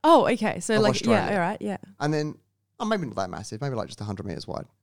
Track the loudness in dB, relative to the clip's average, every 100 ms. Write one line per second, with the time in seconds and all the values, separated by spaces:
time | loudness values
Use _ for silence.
0 | 8 6 6 2 -2 -2 0 2 4 2
1 | 2 2 2 0 0 -2 -6 -8 -12 -4
2 | -2 0 -4 -8 _ _ _ _ -2 -2
3 | -2 -4 -6 -6 -10 -8 -6 -4 -6 -8
4 | -8 -8 -8 -10 -8 -10 -10 _